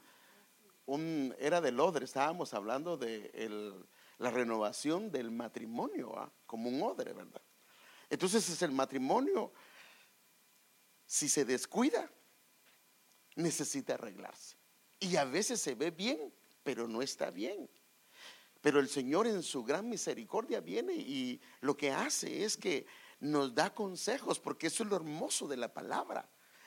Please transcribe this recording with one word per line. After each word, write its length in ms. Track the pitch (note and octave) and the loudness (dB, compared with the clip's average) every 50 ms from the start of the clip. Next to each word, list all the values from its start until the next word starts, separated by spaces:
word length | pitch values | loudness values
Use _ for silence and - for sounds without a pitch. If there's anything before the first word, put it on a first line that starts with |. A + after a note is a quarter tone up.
| - - - - - - - - - _ _ _ - - _ _ _ | -14 -20 -20 -20 -20 -20 -20 -20 -20 _ _ _ -20 -20 _ _ _
un, 480 | - C3+ D3 D#3+ E3 D#3+ D3+ C3+ B2+ - - | -4 -2 -2 -2 0 0 0 0 -2 -2 -2
era 220 | B2+ D3 E3+ F3 | 2 2 4 4
de 100 | E3 C3 | 4 4
Lodre, 340 | A#2+ A#2+ D3+ F#3 E3+ C#3 B2+ | 4 4 4 4 4 2 -2
estábamos 480 | C3 - C3 C#3 D3+ E3+ F3 D3+ - - | -2 0 2 2 2 2 0 -4 -4 -4
hablando 420 | G#2+ G2 G#2+ A#2+ C3+ D#3 F3+ E3+ | -4 -2 -2 -2 -2 -2 -2 -4
de 340 | C#3+ B2+ A2+ A2+ G#2+ G#2 - - | -2 -2 -4 -4 -6 -8 -8 -6
el, 380 | - A2 A2+ G#2+ G#2 G#2 G#2 G2 F#2+ F2+ - _ - - - - - | -6 -4 -4 -4 -4 -6 -8 -10 -12 -16 -20 _ -20 -20 -20 -8 -4
la 120 | - B2 | -2 0
renovación 800 | A#2 B2+ B2 A#2 A2+ A2 G#2+ G#2 - - - D3 D#3+ F3+ A3 A3 E3 | 2 2 2 2 2 2 0 0 -2 -2 0 0 0 0 0 -2 -2
del 180 | C3 A#2+ A2+ | -2 -2 -4
matrimonio, 880 | A2+ A#2 A#2+ A2 - - A2+ A2 A2+ B2 F#3+ E4 G#4+ E4 B2+ G#2+ - G#2 | -4 -4 -6 -6 -8 -8 -8 -6 -4 -2 -2 -2 -2 -4 -6 -6 -8 -8
¿ah? 120 | - - - _ _ | -10 -10 -12 _ _
Como 240 | - - A3+ A3+ B2 | -10 -8 -4 -2 -2
un 140 | B2 C#3 F#3 | 0 0 0
odre, 300 | B3 E4 - B2 - - | 0 -2 -2 -6 -6 -8
¿verdad? 280 | F#2+ F#2 - - - - _ _ _ _ - - - - - - - - - | -10 -12 -14 -16 -18 -20 _ _ _ _ -20 -20 -20 -20 -20 -20 -20 -8 -6
Entonces 380 | D3+ C#3 E3 F#3 F#3+ A3+ F#3+ F3+ | -2 0 2 4 4 4 2 2
es 120 | E3+ C#3+ F3+ | 0 0 0
el 100 | D#3+ C3 | 2 4
matrimonio, 800 | C3+ C3 - C3+ C3+ B2+ C#3 D3+ - C4+ E4+ G4 F#4 G#3 - - - - - - - - - - - - - _ _ _ _ _ _ _ _ _ _ _ _ _ _ _ _ _ _ _ | 2 2 2 2 0 2 4 4 4 4 4 2 2 0 -2 -6 -14 -20 -20 -20 -20 -20 -20 -20 -20 -20 -20 _ _ _ _ _ _ _ _ _ _ _ _ _ _ _ _ _ _ _
si 220 | - - - D3 C#3 | -2 0 2 2 4
se 160 | - D#3 C#3 | 4 4 4
descuida, 640 | - C3 A#2+ - - - F#3 B3 D4+ A#4+ A4+ - - - - _ _ _ _ _ _ _ _ _ - - _ _ _ _ _ _ _ _ _ _ _ - | 4 2 2 0 0 2 4 4 4 4 2 0 -4 -10 -18 _ _ _ _ _ _ _ _ _ -20 -20 _ _ _ _ _ _ _ _ _ _ _ -4
necesita 580 | - E3 F3 - - D3+ - - C#3 B2 - B2 | -2 0 0 0 0 -2 -2 -4 -4 -2 -2 -4
arreglarse. 600 | - - A2 F#2+ - - - - - - - - - _ _ _ _ _ _ _ _ | -4 -4 -8 -10 -10 -14 -14 -14 -16 -18 -18 -20 -20 _ _ _ _ _ _ _ _
Y 160 | - F#3 F3 | -2 2 4
a 100 | D#3+ C#3 | 4 4
veces 360 | C3 B2+ F3 G#3+ - B3+ G#3 | 4 2 2 2 2 0 0
se 160 | - D#3 B2+ | 0 -2 0
ve 160 | G#2+ C#3+ E3+ E3+ | 0 0 0 0
bien, 400 | F3+ F#3+ A#3 C#4+ F#4+ A4 F#4+ - _ _ - _ _ - | 0 0 0 0 0 -4 -8 -12 _ _ -20 _ _ -4
pero 240 | D3 B2+ A2 A#2 A#2 | -4 -2 -2 -2 -2
no 120 | A2+ A2+ | -2 -2
está 300 | C3+ C3+ - - - - | -2 -2 -2 -2 -2 -2
bien. 400 | - - G#3 - G4+ G4 C#4 - - _ _ _ _ _ _ _ - - - - - - - - _ _ | -2 -2 -4 -4 -4 -6 -8 -12 -16 _ _ _ _ _ _ _ -20 -20 -20 -20 -20 -20 -20 -20 _ _
Pero 200 | - D3 C3+ D3 | 4 6 6 6
el 80 | C3+ B2 | 6 4
Señor 380 | - C#3+ B2+ B2+ D3 F3 A3 | 2 -2 0 2 4 4 4
en 160 | A#3+ G#3+ F#3 D#3 | 4 2 0 0
su 220 | - - C#3 A2+ | -2 -4 -2 0
gran 240 | A2+ C#3+ F3 G#3 A#3+ | 0 0 0 0 -2
misericordia 720 | A#3 F3 - E3 C3 - A#2 - - G3+ A3+ C#4 B3+ G#3 | -4 -2 -2 -2 -4 -4 -4 -4 -2 -2 -2 -2 -2 -4
viene 340 | - G3 - A3 B3+ F#4 F4+ | -2 -2 -2 -2 -2 -2 -2
y 460 | D#4+ - - C#3+ C3+ B2+ B2+ B2 - - - - - | -4 -4 -4 -2 -2 -2 -2 -4 -6 -10 -16 -12 -2
lo 160 | - C3+ C#3 | 0 0 2
que 140 | - D3+ C#3 | 2 2 2
hace 540 | C3+ D#3 A3 D4 - - - - - - F#3+ | 2 2 0 0 0 -2 -2 -2 -2 0 0
es 120 | G#3+ - | 0 -2
que 300 | - - G3 F3 B2+ - - - - - - - - - | -2 0 0 0 0 -2 -6 -14 -20 -20 -20 -12 -6 -2
nos 320 | C#3+ D3+ C#3+ C#3 C3 A#2 | 2 2 2 2 2 4
da 180 | D3+ D#3+ G3 - | 2 2 2 2
consejos, 680 | - G#3+ G3 F#3 D#3+ - G3+ A#3 C#4 - - E3+ - | -2 -4 -4 -4 -2 -2 -2 -2 0 0 -2 -2 -2
porque 260 | - - - - - | -2 -4 -4 -2 -2
eso 160 | E3+ - - A3+ | -2 0 0 0
es 80 | G#3 | 0
lo 60 | G3+ | 0
hermoso 500 | F3+ D#3+ D#3 D3 D#3+ A3+ D#4 - - - | 0 0 -2 -4 -2 -2 -2 -2 -2 -2
de 100 | - C#3 | -2 -2
la 160 | B2 A#2+ - - | -2 -2 -4 -4
palabra. 560 | D2 D2+ G2+ C#3+ - - - - - - - _ _ - - - - - | -6 -6 -2 -2 -2 -2 -2 -4 -6 -8 -8 _ _ -20 -20 -20 -20 -20